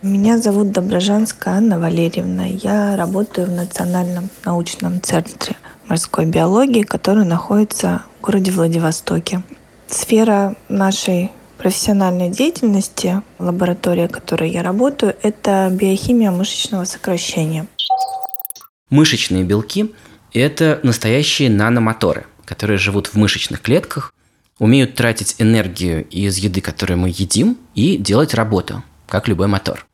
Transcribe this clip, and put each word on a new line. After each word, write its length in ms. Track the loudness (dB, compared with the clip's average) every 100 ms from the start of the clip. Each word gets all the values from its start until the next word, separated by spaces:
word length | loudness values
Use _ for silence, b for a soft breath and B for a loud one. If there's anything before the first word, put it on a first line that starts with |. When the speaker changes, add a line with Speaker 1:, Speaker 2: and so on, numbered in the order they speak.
Speaker 1:
Меня 380 | 0 2 4 4
зовут 340 | 2 2 2
Доброжанская 840 | 0 0 0 2 2 0 -2 -2 2
Анна 220 | 2 2
Валерьевна. 680 | 0 0 0 0 -4 -2 -4
Я 500 | -4 -2 0 0 0
работаю 500 | -2 -2 -2 -2 -2
в 40 |
Национальном 800 | -2 -4 -4 -2 0 -2 -4 -8 -8
научном 580 | -4 -2 -2 -6 -4 -4
центре 540 | -2 -2 -2 -10 -8 -10 B B -4
морской 380 | -4 -2 -2
биологии, 580 | 0 2 2 4 4 2
который 440 | 0 -2 2 2 4
находится 760 | 0 0 2 2 0 -2 -2 -6 -10
в 60 |
городе 280 | -2 0 2
Владивостоке. 920 | 2 2 2 0 -2 -4 -4 -2 -6 -8 -18 _ _ -12
Сфера 680 | -10 2 4 4 2 0 -4 -6
нашей 600 | 0 0 0 -2 0 -2 -8 -20 -4
профессиональной 720 | -2 -2 0 2 2 0 -2
деятельности, 920 | 0 -2 0 0 0 -2 -4 -2 -2 -6 -8
лаборатория, 720 | -4 0 0 0 -2 0 -2
в 40 |
которой 380 | -4 -6 -2 -2
я 120 | -2
работаю, 520 | -2 0 0 0 -2 0
это 460 | -4 -2 0 2 2
биохимия 600 | 0 0 0 2 2 2
мышечного 540 | 2 -2 -4 -4 -4
сокращения. 840 | -6 -6 -4 -4 -4 -4 -2 -4 -6 -10 -4 -2 -4 -6 -12 -12 -16 -16 -20 _ _
Speaker 2:
Мышечные 560 | 4 4 2 -2 -2
белки — 480 | 0 0 -2 -4 -4 B B B _
это 480 | 0 0 2 2 2
настоящие 680 | 0 0 2 2 0 0 2
наномоторы, 760 | 4 4 2 0 0 0 -2 -6 _
которые 340 | -16 -6 -2 0
живут 300 | 2 0 -2
в 60 |
мышечных 460 | 2 2 2 -4 -6
клетках 520 | 0 0 0 -10 -10 _ _ _ _ _
умеют 360 | 4 4 4
тратить 420 | 0 -2 0 -6 0
энергию 680 | 2 4 0 -2 -2 -2 -4
из 280 | -4 -2 0
еды, 220 | -2 -2
которую 380 | -6 -6 -2 0
мы 100 | 0
едим, 500 | -2 -2 2 2 0 -6
и 220 | 0 0 2
делать 380 | 2 2 2
работу, 480 | 0 0 0 -2 -10 -14 _ -6
как 200 | -4 -2
любой 200 | 0 0
мотор. 380 | 0 -2 -8 -12